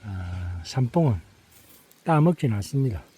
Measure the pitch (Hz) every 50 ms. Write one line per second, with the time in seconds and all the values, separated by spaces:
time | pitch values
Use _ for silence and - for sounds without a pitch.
0 | 107 107 98 92 90 90 90 90 90 87 90 87 - - - 131 127 120 - 170
1 | 165 143 110 85 - - _ _ _ _ - - - - - - _ _ _ _
2 | _ - 165 151 151 170 175 - - 127 110 101 98 - - 139 135 131 104 80
3 | - _ _